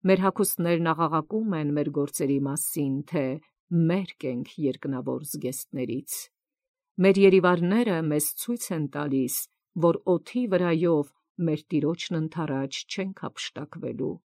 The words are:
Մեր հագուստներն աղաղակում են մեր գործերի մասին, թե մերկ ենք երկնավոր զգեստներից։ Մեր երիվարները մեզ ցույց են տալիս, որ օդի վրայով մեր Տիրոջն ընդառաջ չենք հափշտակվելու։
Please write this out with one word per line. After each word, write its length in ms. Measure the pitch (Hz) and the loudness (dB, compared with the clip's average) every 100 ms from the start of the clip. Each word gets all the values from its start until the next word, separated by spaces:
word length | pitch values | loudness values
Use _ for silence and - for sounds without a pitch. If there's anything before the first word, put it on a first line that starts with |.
Մեր 160 | 185 190 | 4 4
հագուստներն 640 | 190 - 190 - 170 165 165 | 4 2 -2 0 2 2 2
աղաղակում 600 | 160 160 156 156 214 220 | 2 2 0 -2 -4 -2
են 200 | 165 147 | -2 0
մեր 160 | 147 143 | 0 0
գործերի 480 | 143 143 - 143 139 | -2 -2 -2 0 2
մասին, 560 | 139 147 - 160 143 135 | 0 -2 -4 -2 -2 -2
թե 240 | 143 170 131 143 _ _ _ | -2 -4 -2 -6 _ _ _
մերկ 540 | 170 160 185 185 - | 2 4 2 -4 -8
ենք 300 | 139 123 143 - | -6 -6 -8 -4
երկնավոր 640 | 143 127 143 131 135 127 | -4 -2 -6 -6 -6 -6
զգեստներից։ 960 | 147 147 131 131 - 147 123 120 - - - _ _ _ _ _ _ - | -8 -8 -8 -8 -10 -8 -6 -6 -8 -12 -12 _ _ _ _ _ _ 2
Մեր 220 | 190 196 | 4 8
երիվարները 760 | 190 185 180 175 175 214 240 165 | 8 8 6 4 2 2 2 0
մեզ 260 | 160 147 147 | 0 0 -2
ցույց 320 | - - 240 - | -6 -6 -6 -4
են 180 | 170 143 | -4 -4
տալիս, 500 | 147 147 135 123 - - _ _ 175 | -4 -2 0 0 -4 -8 _ _ 2
որ 220 | 170 170 | 2 2
օդի 420 | - 175 - 247 | 0 0 0 -4
վրայով 680 | 240 185 180 165 175 156 147 _ _ - | 0 2 2 2 4 2 0 _ _ -4
մեր 220 | 165 151 | -2 -2
Տիրոջն 540 | _ 147 147 170 - 170 | _ 0 0 -2 -4 -4
ընդառաջ 600 | 156 175 151 135 139 - | -4 -4 -4 -4 -4 -8
չենք 380 | - - 190 190 | -10 -8 -8 -8
հափշտակվելու։ 960 | 151 - - - 147 160 131 117 131 175 | -12 -10 -12 -10 -14 -10 -10 -6 -6 -6